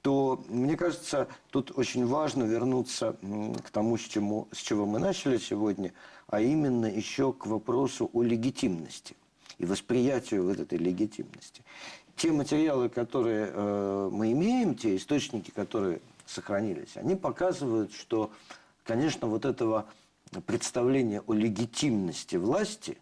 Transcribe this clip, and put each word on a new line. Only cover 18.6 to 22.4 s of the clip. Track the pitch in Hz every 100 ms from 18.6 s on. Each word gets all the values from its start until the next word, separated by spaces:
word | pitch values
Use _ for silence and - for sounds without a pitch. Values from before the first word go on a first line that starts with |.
| _ _
конечно, | - 113 151 - 117
вот | 107 135
этого | - 113 110 - - _ _ - - -
представления | - - 127 123 135 117 104 -
о |
легитимности | 107 113 101 117 - 151 107 90 76 -
власти | 92